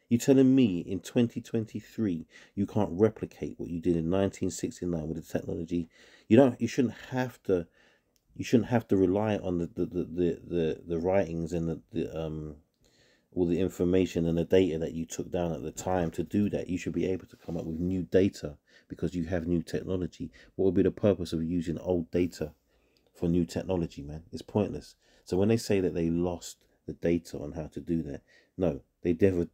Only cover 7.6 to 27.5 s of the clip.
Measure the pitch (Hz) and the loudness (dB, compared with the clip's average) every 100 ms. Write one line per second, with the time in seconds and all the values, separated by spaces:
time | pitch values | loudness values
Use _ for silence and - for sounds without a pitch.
7.6 | 85 _ _ _ _ _ _ - 98 123 | -2 _ _ _ _ _ _ -12 0 2
8.6 | 107 120 - 101 92 98 110 104 92 87 | 2 0 2 2 4 2 0 0 -2 -2
9.6 | 82 - 87 90 76 82 87 - 80 87 | -4 -4 -4 -4 -6 0 0 -2 -4 -2
10.6 | 80 - - 85 87 98 82 82 82 85 | -2 -4 -6 -4 2 2 0 -2 -4 -4
11.6 | 82 76 - 82 62 80 80 78 76 76 | -4 -6 -6 -6 -6 -6 -6 -8 -10 -14
12.6 | _ _ _ _ _ _ _ - 87 85 | _ _ _ _ _ _ _ 0 2 2
13.6 | 92 - 90 92 90 85 85 82 82 92 | 0 2 4 4 4 2 2 2 4 6
14.6 | 92 80 80 80 80 - 85 90 85 78 | 6 2 -4 -4 -8 -8 -6 -4 -2 -4
15.6 | 78 - - 92 82 - 82 101 101 82 | -8 -8 -2 0 0 -2 -2 0 0 -2
16.6 | - 90 - 85 87 92 - - - 85 | -4 -4 -4 -2 0 -2 -6 -16 -8 -6
17.6 | 80 80 87 92 82 95 98 - 76 73 | -6 -4 -2 -2 2 4 4 0 -8 -12
18.6 | _ _ - - 87 87 80 90 82 87 | _ _ -18 -6 -4 -4 -4 -2 0 -2
19.6 | 80 - - 92 85 - - - - - | -2 -6 -4 -4 -6 -8 -14 -14 -12 -2
20.6 | 95 92 92 - 107 95 85 82 80 87 | 2 4 2 2 2 2 -2 -4 -2 -2
21.6 | 85 78 - 90 82 87 90 - 78 - | -2 -4 0 0 0 0 0 -2 -10 -10
22.6 | _ _ _ _ _ _ 87 87 82 - | _ _ _ _ _ _ 0 2 0 -2
23.6 | - 92 85 - 71 78 - - - 107 | -4 -2 -4 -6 -12 -14 -14 -16 -4 -2
24.6 | 101 73 - - _ _ - 90 101 113 | -2 -4 -12 -20 _ _ -4 2 4 2
25.6 | - 101 92 82 85 85 87 85 - - | 2 2 2 0 0 0 0 -4 -10 -20
26.6 | _ _ - 76 85 87 - - 76 | _ _ -14 -4 0 0 -2 -10 -10